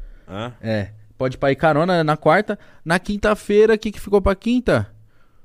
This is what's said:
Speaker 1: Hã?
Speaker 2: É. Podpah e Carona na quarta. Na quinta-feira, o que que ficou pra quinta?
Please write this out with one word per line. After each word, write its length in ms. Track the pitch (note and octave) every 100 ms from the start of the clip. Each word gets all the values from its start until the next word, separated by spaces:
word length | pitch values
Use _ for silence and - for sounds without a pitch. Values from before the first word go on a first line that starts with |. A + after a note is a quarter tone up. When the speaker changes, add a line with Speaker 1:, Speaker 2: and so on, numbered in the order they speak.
| - - -
Speaker 1:
Hã? 260 | F#2+ A#2 A#2
Speaker 2:
É. 300 | A2+ A2 G2 - - -
Podpah 340 | C3 B2+ C#3
e 40 | C#3
Carona 480 | E3 D3 F3 F3+
na 140 | D#3 D3+
quarta. 400 | D#3 E3+ G#3 G#3 - -
Na 140 | - F3
quinta-feira, 800 | - G#3 G#3 G#3 - G#3 A3 A3
o 20 |
que 140 | A3
que 80 | G#3
ficou 200 | - G3+
pra 120 | G3
quinta? 560 | F#3+ A3+ B3 A#3+ C#3+ G#2 - - _ _ _